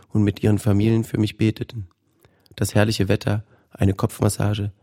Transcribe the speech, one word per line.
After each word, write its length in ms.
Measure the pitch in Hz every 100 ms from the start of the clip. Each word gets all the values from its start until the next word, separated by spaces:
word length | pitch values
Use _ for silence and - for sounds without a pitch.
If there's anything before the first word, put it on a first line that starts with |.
| -
und 140 | 107
mit 200 | 104 98
ihren 160 | 110 104
Familien 460 | 107 101 110 113
für 140 | 113 -
mich 180 | 107 -
beteten. 520 | 110 107 - 117 98 _ _ _ _ _ _ -
Das 180 | 101
herrliche 340 | - 104 110 98
Wetter, 360 | 98 - 104 - _ _
eine 240 | - 98
Kopfmassage 800 | 95 113 - 107 - 101 104 101 -